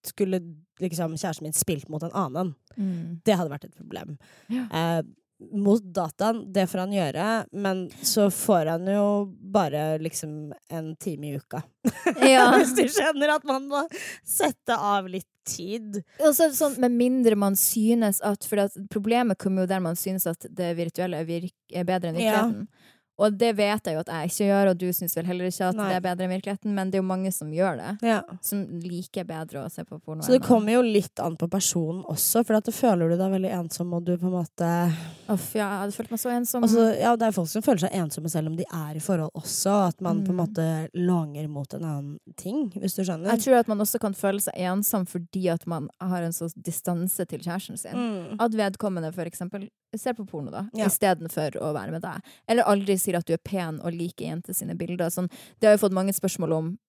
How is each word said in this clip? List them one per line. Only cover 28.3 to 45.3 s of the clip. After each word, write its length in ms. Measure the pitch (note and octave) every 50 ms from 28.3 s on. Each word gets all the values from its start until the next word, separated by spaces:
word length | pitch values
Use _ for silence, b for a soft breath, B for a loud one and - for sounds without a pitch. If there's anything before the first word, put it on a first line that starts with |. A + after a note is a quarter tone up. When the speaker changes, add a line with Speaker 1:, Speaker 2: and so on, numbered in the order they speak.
| F3+ F3+ -
Speaker 2:
Som 220 | - - G3+ F#3+ - F3 E3+ E3
liker 420 | F3+ F3 E3+ F3+ - - G3 F3
bedre 380 | E3+ E3 D#3 D#3+ D#3 - C#3 C3
å 80 | E3
se 140 | - - -
på 160 | _ - D#3 _
porno 200 | - D#3 D#3+ D3+
Speaker 1:
Så 60 | - B3+
det 80 | C4
Speaker 2:
enn 20 | B3+
å 60 | -
Speaker 1:
kommer 240 | B3 A3+ G#3+ G#3+ A3+
jo 80 | B3 B3+
litt 380 | A#3 G#3+ G3 F3 - _ - -
an 140 | - E3+ -
på 100 | E3 E3+
personen 540 | - G3 F3+ - - F3 E3 D#3 E3+ F#3 - -
også, 320 | D3+ - - - - G#3 A#3
for 100 | - A3 G#3+
at 60 | -
det 100 | - A3+
føler 360 | - - A#3+ G3+ F3 E3+ E3
du 60 | E3+
deg 140 | F3 F#3 F#3+
veldig 220 | F#3+ F#3+ F#3 F#3 -
ensom, 400 | F3+ E3+ E3 - - F3 F3+ F3
og 100 | E3+ E3+
du 120 | F3 F3+ F3
på 80 | F3
en 80 | F#3 F#3 F3+ E3+
måte 280 | - _ - E3+ E3+ E3+ F3 F3 F3 D#3+ D#3+ B B B B B - G#3+
Speaker 2:
Uff, 220 | F#3 - - -
ja, 140 | A3 G#3 G3
jeg 80 | G3+ G3 G3
hadde 100 | G3+ G3+
følt 140 | - - -
meg 100 | A3+ A3
så 100 | - B3+ A#3+
ensom. 280 | A#3+ B3 A3+ - B3 A#3
Speaker 1:
Altså, 320 | A3+ A3 A#3 A3+ A3 A3 -
ja, 160 | - A#3 A#3+
det 120 | A3+ A#3 A3
er 80 | G#3
folk 120 | G3 E3+ D#3+
som 140 | - A3 A3
føler 220 | - B3+ F3 D#3
seg 80 | F#3+ -
ensomme 340 | F#3+ E3+ D3+ - - D#3 E3
selv 220 | D3+ D#3+ D#3 D#3+
om 60 | D#3+ E3
de 60 | F#3+ - -
er 240 | E3+ D#3 D3+ D3+ D#3
i 20 |
forhold 300 | D3+ - F#3+ E3 D#3 D3+ _ -
også, 500 | - - - - - G3+ G3+ G#3 G3 F3
at 120 | D#3+ _ F#3
man 220 | F3 - - G3+
på 60 | F#3+
en 60 | F3+
Speaker 2:
Mm. 60 | F3+ E3+
Speaker 1:
måte 460 | G3+ G#3+ F3 E3 D#3+ D#3+ D#3 D#3+ - _
langer 540 | F3 F3 F3+ F#3 E3+ D#3+ D3+ C#3+ C#3+ D#3 D3+
mot 240 | D3+ C#3+ C#3 - -
en 100 | - E3
annen 340 | D#3+ D3+ C#3+ C#3+ C#3+ D3 - _ - F3
ting, 340 | - - F#3 A3+ D4+ D4 G#3+ F3
hvis 220 | G3 - G3 -
du 60 | - F#3+
skjønner. 260 | F3+ F3 D#3+ E3+ G3
Speaker 2:
Jeg 100 | G#3+ A3+ G#3
tror 140 | C4+ C4 A#3+
at 80 | A#3 -
man 100 | G#3+ G3+
også 220 | G#3+ G#3 - A#3
kan 120 | - G#3 G3
føle 260 | - - G3 G3 G3+
seg 140 | G3+ - -
ensom 500 | - F3+ F3+ F#3 G3 G#3 - - G#3 F3+
fordi 400 | F3 - F3+ E3+ -